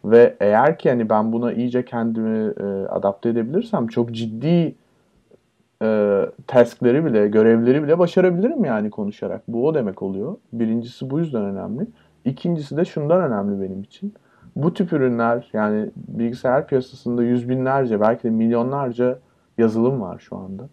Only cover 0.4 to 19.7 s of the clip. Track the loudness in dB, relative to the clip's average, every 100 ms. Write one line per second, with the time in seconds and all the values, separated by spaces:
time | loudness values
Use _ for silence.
0.4 | 2 4 4 2 0 0 2 2 2 -2
1.4 | -2 -2 -2 -2 -2 -4 -2 -2 -2 -2
2.4 | -2 -4 -6 -6 -4 -2 -2 -2 -2 -2
3.4 | -2 -4 -2 -4 -2 -2 -4 -4 -8 -4
4.4 | 0 2 0 -6 _ _ _ _ _ _
5.4 | _ _ _ _ -2 2 2 2 0 -6
6.4 | 2 4 4 2 2 2 2 2 4 4
7.4 | 6 6 4 2 2 2 2 4 2 2
8.4 | 0 0 -2 -2 -4 -6 -8 -6 -8 -8
9.4 | -6 -2 0 0 -4 -6 -6 -6 -8 -10
10.4 | _ -4 -2 -2 -6 -12 -6 -4 -2 -4
11.4 | -4 -6 -8 -8 -8 _ _ _ -6 -4
12.4 | -4 -4 -4 -4 -2 -2 0 0 2 -2
13.4 | -2 -4 -6 -8 -14 -12 -12 -12 _ _
14.4 | -14 -2 -2 0 -2 0 0 2 0 0
15.4 | -4 -2 0 0 -4 -10 -12 -6 -4 -2
16.4 | 0 0 0 -2 -2 -10 -6 -2 0 0
17.4 | 0 -2 0 0 0 2 2 2 -2 0
18.4 | 2 2 0 -4 -4 -2 -2 -2 _ _
19.4 | _ 0 0